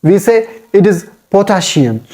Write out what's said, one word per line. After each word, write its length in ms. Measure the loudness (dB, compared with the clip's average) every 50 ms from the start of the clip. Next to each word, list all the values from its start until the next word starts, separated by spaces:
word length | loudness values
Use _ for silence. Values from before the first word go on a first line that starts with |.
We 160 | 2 2 0 2
say 300 | 2 2 0 0 0 -4 -12 -20 _ _
it 140 | _ 0 2
is 240 | 2 0 -2 -4 -12 -20 _ _ _
potassium 760 | -2 -2 0 0 -2 -4 -2 -4 -2 -2 -2 -2 -2 -6 -10 _